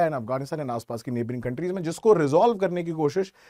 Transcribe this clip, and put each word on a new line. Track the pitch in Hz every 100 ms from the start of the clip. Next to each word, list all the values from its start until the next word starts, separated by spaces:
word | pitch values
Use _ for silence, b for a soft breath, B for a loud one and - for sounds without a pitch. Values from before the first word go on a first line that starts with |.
| 170
and | 143
Afghanistan | 113 131 139 160
and | 135
आसपास | 120 - 117
की | -
नेबरिंग | 120 120 123
कंट्रीज | 123 123 180
में, | 190
जिसको | 160 165 226
रिजॉल्व | 202 147 156 240 214
करने | 185 175
की | 170
कोशिश | 160 151 185 190 b